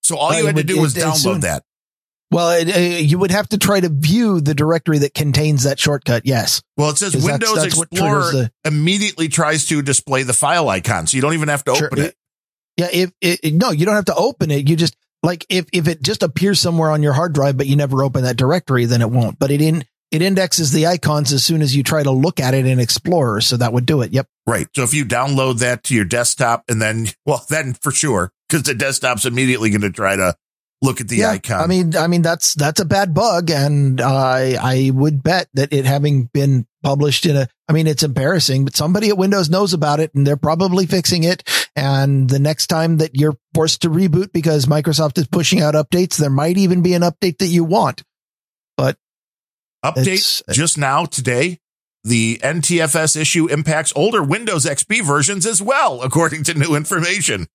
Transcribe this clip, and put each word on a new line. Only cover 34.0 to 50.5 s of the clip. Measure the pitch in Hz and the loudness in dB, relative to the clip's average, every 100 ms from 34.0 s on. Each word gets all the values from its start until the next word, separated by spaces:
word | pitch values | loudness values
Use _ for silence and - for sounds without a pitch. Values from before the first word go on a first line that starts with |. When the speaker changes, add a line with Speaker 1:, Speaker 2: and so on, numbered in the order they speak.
Speaker 2:
I, | 127 135 131 127 131 127 | 0 2 2 0 0 0
I | 127 131 135 | 0 0 2
would | 131 147 147 | 2 2 0
bet | 156 180 - | 0 0 -2
that | 139 196 | -2 0
it | 143 131 | 0 0
having | 143 147 143 120 | 0 2 0 0
been | 143 139 131 113 _ | 0 2 0 -2 _
published | - 139 147 131 | -2 0 0 0
in | 175 | 0
a, | 143 127 _ - | 0 -2 _ -2
I | |
mean, | 156 160 | 0 0
it's | 139 | 0
embarrassing, | 151 127 135 180 143 131 139 | -2 0 0 0 0 0 0
but | - | 0
somebody | 151 190 214 | 0 2 2
at | 202 | 2
Windows | 190 202 160 | 2 2 2
knows | 185 202 | 2 2
about | 170 147 147 | 0 0 0
it | 160 | 0
and | 139 143 | 2 2
they're | 143 | 2
probably | 151 165 190 185 | 0 0 2 2
fixing | 175 190 - 175 | 0 0 0 0
it. | 165 180 - - - | 0 0 -2 -4 -4
And | - 139 139 139 139 131 | -4 0 2 2 2 2
the | 139 | 2
next | 143 156 - | 2 0 -2
time | 165 165 165 | 0 2 2
that | 156 131 | 0 2
you're | 151 139 _ | 0 0 _
forced | 165 160 - | -2 0 0
to | 175 | 0
reboot | 156 190 156 196 | 2 2 2 0
because | 175 156 151 131 | -2 0 2 2
Microsoft | 151 151 147 156 156 | 0 0 0 0 0
is | 139 | -2
pushing | 175 151 175 | 0 2 2
out | 151 | 2
updates, | 151 147 175 180 - | 0 0 0 0 0
there | 147 | 0
might | 135 156 180 | 2 2 2
even | 190 180 | 2 4
be | 175 | 2
an | 175 | 2
update | 175 - 185 - | 0 0 -4 -2
that | 180 | 0
you | 175 | 0
want. | 165 196 143 - _ _ _ _ _ _ _ - | 2 2 0 -4 _ _ _ _ _ _ _ -2
But | 135 147 _ _ _ _ _ _ _ _ | -2 -2 _ _ _ _ _ _ _ _
Speaker 1:
Update | 135 156 135 | -4 0 0
Speaker 2:
it's | 190 - - - | 0 -2 -4 -2